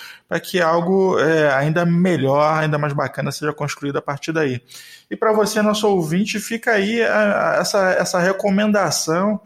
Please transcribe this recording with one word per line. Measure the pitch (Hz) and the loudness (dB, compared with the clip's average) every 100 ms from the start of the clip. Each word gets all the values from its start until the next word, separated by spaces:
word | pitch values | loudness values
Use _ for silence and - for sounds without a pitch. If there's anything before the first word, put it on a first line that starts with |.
| - - - | -20 -20 -8
pra | 170 | -6
que | - 185 | -4 0
algo, | 165 170 175 190 190 - | 2 2 2 2 2 2
é, | 147 160 151 | 2 2 2
ainda | 135 147 165 | 2 2 0
melhor, | 170 170 185 160 135 143 151 156 | 2 2 2 2 2 2 2 2
ainda | 156 151 | 0 0
mais | 147 | -2
bacana | 143 135 - 143 | -2 -4 -4 -6
seja | - 151 | -4 -6
construído | 143 147 - 143 143 | -4 -6 -6 -6 -4
a | |
partir | - 139 - | -6 -6 -4
daí. | 160 147 123 - - - - - | -2 -2 -4 -10 -20 -20 -20 -14
E | 202 | -2
pra | 226 | 0
você, | 214 208 214 | 2 0 0
nosso | 214 208 214 | 0 2 2
ouvinte, | 196 156 175 214 214 | 2 0 0 -2 -4
fica | - 226 247 | -6 -4 0
aí | 214 196 233 | 0 0 0
a, | 214 214 208 - 160 151 | 0 2 2 2 2 0
a, | |
essa, | 180 208 185 | 0 0 2
essa | 185 175 185 | 2 0 0
recomendação | 180 190 202 196 214 208 175 - - 165 202 208 | 0 0 0 0 2 2 0 -2 -2 0 0 -4